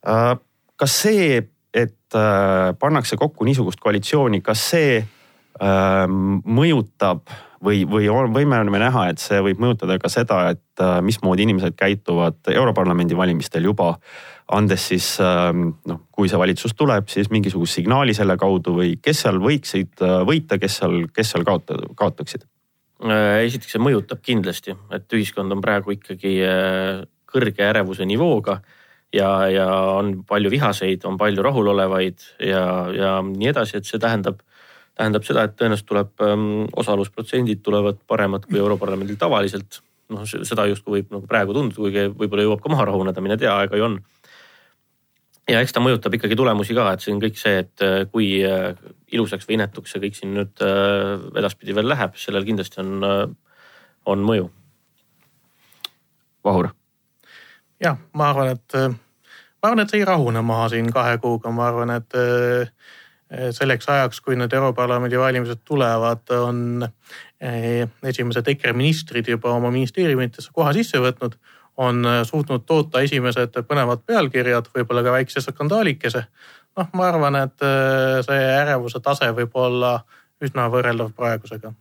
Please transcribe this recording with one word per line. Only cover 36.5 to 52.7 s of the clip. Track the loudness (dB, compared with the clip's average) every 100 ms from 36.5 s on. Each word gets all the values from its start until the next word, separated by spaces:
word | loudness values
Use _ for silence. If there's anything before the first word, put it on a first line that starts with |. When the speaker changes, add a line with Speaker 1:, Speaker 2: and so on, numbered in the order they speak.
| -2 -4 -4
Speaker 2:
osalusprotsendid | -2 0 -2 -6 -4 -2 0 -2
tulevad | 0 0 0 -2 _
paremad | 0 0 -2 -2
kui | 0
Europarlamendil | 2 0 -2 -4 -6 -4
tavaliselt. | 0 0 0 -4 -14 -20 _ _ _
Noh, | -12 -8
se-, | -8 -6
seda | -2 0
justkui | -2 -2 -4
võib | -4
nagu | -10 -4
praegu | -2 0
tundub, | 0 -2 -2
kuigi | -2 0 -2
võib-olla | -2 -4 0 2
jõuab | 0
ka | 0
maha | 0 2
rahuneda, | 0 -2 -2
mine | -2 0
tea, | 0
aega | 0 0 0
ju | -2
on. | -4 -10 _ _ -20 -20 _ _ _ _ _ _ _ _ _ 0
Ja | 0
eks | 2
ta | 0
mõjutab | 2 2 0 -2
ikkagi | -2 0
tulemusi | 2 2 0 0
ka, | 0
et | 0
see | -4
on | -2
kõik | -2 -2
see, | 0 0
et, | -2 _
äh, | 0 0 0
kui, | 0 0 2
äh, | 0 0 -2 -8 -16 -20 _ -4
ilusaks | -2 -4 -4
või | -4
inetuks | -2 -6 -12
see | -8
kõik | -8 -8
siin | -8 -6
nüüd, | -6 _
äh, | 0 2 2 0 -2 -4 -6 -4
edaspidi | -4 -4 -6 -2
veel | 0
läheb, | -2 -4 -6
sellel | -6 -4
kindlasti | -2 -4 -6